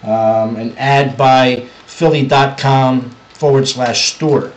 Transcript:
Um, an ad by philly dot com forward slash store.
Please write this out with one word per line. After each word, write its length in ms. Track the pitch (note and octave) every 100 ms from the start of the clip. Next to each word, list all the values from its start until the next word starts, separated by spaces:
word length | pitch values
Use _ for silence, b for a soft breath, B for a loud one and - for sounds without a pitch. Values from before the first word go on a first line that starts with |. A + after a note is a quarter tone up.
Um, 520 | - A2+ A2 A2 A2 A2+
an 200 | A#2+ -
ad 400 | C3+ C#3 C#3 G#2+
by 500 | C3 C3 B2+ B2 - B -
philly 400 | - E3 D#3 C3+
dot 320 | C#3 C#3 -
com 520 | C3+ C3+ C3 B2+ A#2+ - -
forward 340 | - D3 C#3 C3
slash 460 | B2 B2 A#2 -
store. 400 | - D3+ C#3 -